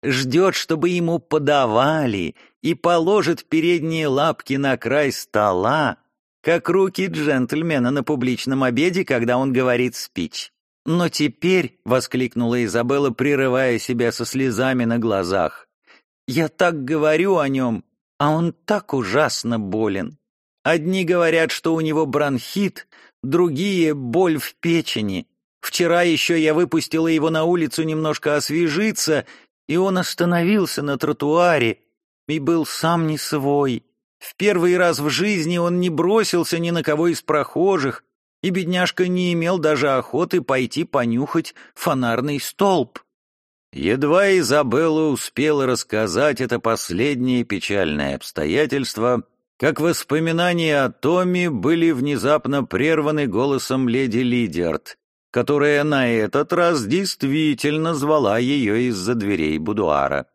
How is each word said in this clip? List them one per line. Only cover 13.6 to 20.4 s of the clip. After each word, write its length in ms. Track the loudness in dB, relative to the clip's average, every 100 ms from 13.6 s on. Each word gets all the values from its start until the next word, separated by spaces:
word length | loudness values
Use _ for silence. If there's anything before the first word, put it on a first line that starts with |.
| 2 0
себя 340 | -2 0 0
со 140 | -2 -6
слезами 600 | -2 -2 0 0 0 0
на 120 | 0
глазах, 680 | 0 0 0 0 0 -4 -20 _ _ -20 _ _ -4
«я 220 | -2 -2
так 340 | _ 0 0
говорю 540 | -2 0 2 2 2 2
о 100 | 0
нем, 360 | 0 -2 -2 -8 _ _ _
а 140 | 0
он 220 | 2 0
так 400 | -4 -4 -4 -2
ужасно 680 | -4 0 2 2 0 -4 -4
болен. 580 | -2 -2 0 -2 -6 -12 _ _